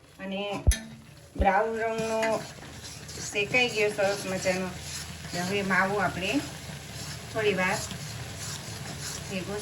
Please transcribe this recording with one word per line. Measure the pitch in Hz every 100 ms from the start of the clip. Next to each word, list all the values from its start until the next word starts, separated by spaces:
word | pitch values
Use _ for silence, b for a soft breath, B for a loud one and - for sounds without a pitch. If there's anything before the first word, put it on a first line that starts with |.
| - -
અને | 190 190 202 196 - - - - - - - -
બ્રાઉન | 190 190 226 226
રંગનો | 226 226 220 220 220 214 - - - - - - - - -
શેકાઈ | 208 202 254 240 214
ગયો | 208 208
સરસ | 196 202 190
મજાનો. | 190 185 185 185 180 - - - - -
હવે | 175 180 202 190
માવો | 185 190 202 175
આપણે | 170 190 277 - - - - - - - - -
થોડી | 226 208 185
વાર | 190 - - - - - - - - - - - - - - - -
ભેગો | 190 180 208